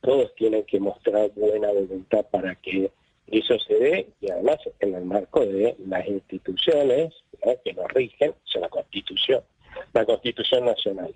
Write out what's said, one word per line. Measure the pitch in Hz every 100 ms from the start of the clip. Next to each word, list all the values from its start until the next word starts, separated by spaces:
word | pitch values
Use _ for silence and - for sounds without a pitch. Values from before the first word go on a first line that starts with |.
Todos | - 135 120 -
tienen | 113 110 104
que | 98
mostrar | 98 - - 104 107 104
buena | 104 107 104
voluntad | 101 95 95 92 107 -
para | 95 92 90
que | - 95 95 _ _ _ -
eso | 110 - 113
se | - 107
dé, | 131 180 196 _
y | 101
además | 90 110 151 - -
en | 101 90
el | 90
marco | 98 92 156 110
de | 95 110 - 95
las | 92 90
instituciones, | 98 _ 92 - 92 - 151 139 127 160 - _ - 110
¿no?, | 123
que | -
nos | - 101
rigen, | 131 123 _ 147
o | - -
sea, | 98
la | 90
Constitución, | - - 101 - 95 - 127 - _ _ - -
la | 117 107
Constitución | 113 120 117 110 127 120
Nacional. | 107 - 98 87